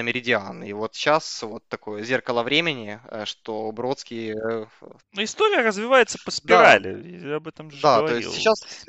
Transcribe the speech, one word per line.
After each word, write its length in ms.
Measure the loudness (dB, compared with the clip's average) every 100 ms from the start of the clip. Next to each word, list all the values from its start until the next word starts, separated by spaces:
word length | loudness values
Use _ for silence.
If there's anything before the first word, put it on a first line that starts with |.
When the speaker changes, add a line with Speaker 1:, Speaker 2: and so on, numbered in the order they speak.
Speaker 1:
Меридиан. 580 | -4 -4 0 0 -2 -12
И 100 | -10
вот 220 | -8 -8
щас 480 | -2 2 2 0 -10
вот 240 | -10 -12 -12
такое 380 | -12 -10 -10
зеркало 400 | -2 -2 0 -2
времени, 560 | 2 0 0 -4 -8 -12 -12
э, 140 | -10
что 480 | -10 -10 -10 -6 -6
Бродский, 600 | -6 -4 -6 -8 -10 -8
э, 320 | -6 -4 -6 -8 _ -20 -20 _
Speaker 2:
Ну, 120 | -8
история 380 | -8 0 2 4
развивается 560 | 0 -2 2 4 4 -2
по 60 | -8
Speaker 1:
Да. 0 |
Speaker 2:
спирали, 960 | -8 4 8 10 8 4 -10 -12 -14 -8
я 80 | -8
об 120 | -8
этом 240 | -16 -18
же 100 | 0
Speaker 1:
Да, 200 | 4 4
то 120 | 4
есть 140 | -2 -4
Speaker 2:
говорил. 40 |
Speaker 1:
сейчас 280 | -2 0 0 -4 -18